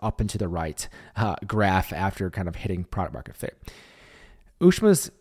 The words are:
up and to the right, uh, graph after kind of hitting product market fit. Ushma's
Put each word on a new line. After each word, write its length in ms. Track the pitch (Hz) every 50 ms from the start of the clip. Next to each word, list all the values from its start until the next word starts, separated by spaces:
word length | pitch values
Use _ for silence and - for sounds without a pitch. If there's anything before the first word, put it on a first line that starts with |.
up 180 | - 107 - -
and 80 | 107 101
to 80 | -
the 120 | 101 101 85
right, 380 | 87 82 80 78 73 - - - - - - - -
uh, 200 | 107 110 104 82 - 104
graph 440 | 98 110 107 104 98 92 92 90 -
after 380 | 82 80 98 98 - - 95 90
kind 200 | - 95 87 87
of 80 | 82
hitting 280 | - - 95 92 87 87
product 300 | - - 101 90 - -
market 200 | - - - -
fit. 240 | - - - - _ - - - - - - - - - - - - - - - _ _ _ _ _
Ushma's 500 | 170 180 - - 214 208 185 143 - - - _